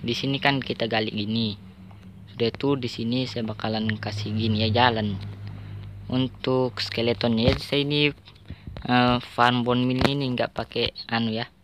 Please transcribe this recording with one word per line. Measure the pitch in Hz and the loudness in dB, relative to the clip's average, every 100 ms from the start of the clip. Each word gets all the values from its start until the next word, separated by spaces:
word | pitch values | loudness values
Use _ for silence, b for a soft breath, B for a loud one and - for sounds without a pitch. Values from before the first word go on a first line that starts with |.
| 117 | -4
di | |
sini | 117 135 135 | -2 -2 0
kan | 139 139 | 2 0
kita | - - 117 | -2 -4 0
gali | 110 110 | 0 0
gini. | 107 104 113 110 - - - - - - - - | -2 -2 0 -2 -4 -14 -20 -20 -20 -20 -20 -18
Sudah | - 117 | -2 -2
itu | - 139 139 | 0 0 0
di | 123 | -2
sini | - 117 127 123 | -4 -2 -2 -2
saya | 120 110 | -4 -6
bakalan | 107 110 110 110 107 | -4 -2 -2 -2 -4
kasih | 107 107 107 107 | -6 -6 -4 -2
gini | 113 107 | 0 2
ya, | 110 | 2
jalan. | 120 123 110 107 98 - - - B B B - - - | 4 4 4 -2 -4 -8 -12 -12 B B B -14 -14 -4
Untuk | 127 131 - - 127 127 - | 0 0 -2 0 2 0 -2
skeletonnya | - - 117 117 120 113 123 | -6 0 0 2 2 4 4
ya, | 139 | 2
saya | - 143 | 0 0
ini, | 143 147 147 - - - - B B - - | 2 2 2 0 -20 -20 -18 B B -10 2
eh, | 123 123 123 | 4 6 2
farm | - - 120 123 120 | -2 4 6 6 2
bone | 123 123 | 2 2
meal | 127 135 | 2 2
ini | 143 135 120 | 2 0 0
nggak | 113 | -2
pakai | - 117 120 113 - - | -4 -6 -2 -4 -4 -4
anu | 117 113 | -2 0
ya. | 110 120 _ | -2 -6 _